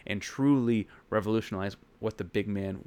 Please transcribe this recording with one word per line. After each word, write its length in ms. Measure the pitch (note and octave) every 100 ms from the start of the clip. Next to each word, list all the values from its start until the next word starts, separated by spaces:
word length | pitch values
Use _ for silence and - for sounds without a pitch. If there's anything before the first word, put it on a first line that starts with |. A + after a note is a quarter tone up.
| -
and 160 | G#2
truly 680 | - - C#3 C#3 A#2 A2+ - - -
revolutionize 680 | G#2+ G2+ A2+ - F#2+ G2 - _ -
what 180 | A2 -
the 60 |
big 240 | F2+ G#2 G#2
man 320 | G2 G2 F#2+